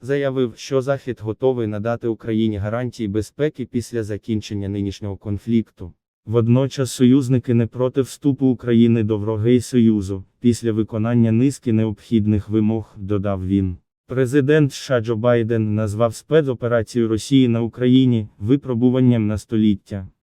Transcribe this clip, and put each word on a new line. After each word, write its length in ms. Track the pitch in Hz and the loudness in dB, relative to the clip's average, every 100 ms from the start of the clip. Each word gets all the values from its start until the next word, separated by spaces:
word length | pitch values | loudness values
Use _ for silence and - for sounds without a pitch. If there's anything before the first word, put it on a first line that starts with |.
заявив, 520 | 120 143 139 131 123 107 | -4 -2 -2 -2 -4 -6
що 260 | - 135 | -4 -4
Захід 360 | 127 139 - 113 | -2 -4 -6 -8
готовий 440 | 107 107 131 123 110 | -8 -2 0 0 -4
надати 420 | 104 110 117 117 | -4 -4 -4 -4
Україні 480 | 110 113 110 113 104 | -6 -2 0 0 -2
гарантії 520 | 104 113 123 - 110 | -4 -4 -6 -6 -4
безпеки 560 | 104 104 - 147 - | -4 -6 -4 -4 -4
після 380 | 117 123 - 117 | -6 -6 -6 -6
закінчення 680 | 104 104 - 107 - 104 98 | -6 -8 -4 -6 -4 -8 -6
нинішнього 480 | 104 98 95 104 95 | -4 -6 -6 -10 -10
конфлікту. 760 | 110 101 - 113 107 _ 87 - _ _ - | -8 -8 -2 -2 -2 _ -18 -18 _ _ -2
Водночас 680 | 117 113 123 135 - 127 | 0 4 2 2 -4 -6
союзники 640 | - 123 135 127 131 - | 2 4 4 2 -2 2
не 120 | 117 113 | 0 0
проти 340 | 120 127 139 | -2 -2 -2
вступу 460 | 123 - 143 131 131 | -4 -2 -2 0 0
України 560 | 123 120 117 117 117 | 0 2 4 4 4
до 160 | 107 107 | 2 -2
вроги 360 | 104 110 113 | -2 -2 2
і 60 | 123 | 2
Союзу, 640 | - 127 113 107 95 98 - _ | 2 2 4 2 -2 -8 -10 _
після 320 | 120 113 117 | 0 0 -2
виконання 600 | 107 107 110 110 120 117 | -2 -2 -2 0 2 2
низки 400 | 110 135 135 123 | 4 2 0 -2
необхідних 760 | 110 110 101 - 117 104 107 101 | 0 0 -4 -2 0 2 0 0
вимог, 460 | 107 107 110 107 107 | 0 0 -2 -6 -14
додав 500 | 98 104 101 98 92 | -4 -4 -2 -4 -2
він. 300 | 98 95 87 _ _ _ | 0 0 -6 _ _ _
Президент 640 | 127 127 147 135 156 143 | -4 0 0 2 2 2
С 40 | - | -2
Ш 200 | - 127 | -2 -2
А 40 | |
Джо 160 | 110 110 | 0 0
Байден 580 | 120 120 113 117 107 | 2 2 2 0 0
назвав 400 | 104 110 104 117 | -2 -2 0 -2
спецоперацію 960 | 113 _ 156 139 117 120 117 110 120 113 | -2 _ 0 0 -4 -2 -2 0 -2 0
Росії 400 | 110 - 135 127 | -2 2 4 4
на 140 | 117 | 2
Україні 680 | 117 113 123 127 131 117 107 _ | -2 -2 4 4 4 2 -2 _
випробуванням 880 | 104 143 131 117 127 127 127 120 107 | 0 0 0 0 2 4 4 2 0
на 120 | 107 | -4
століття. 720 | - 113 107 101 _ 101 95 _ | -4 0 2 0 _ -12 -12 _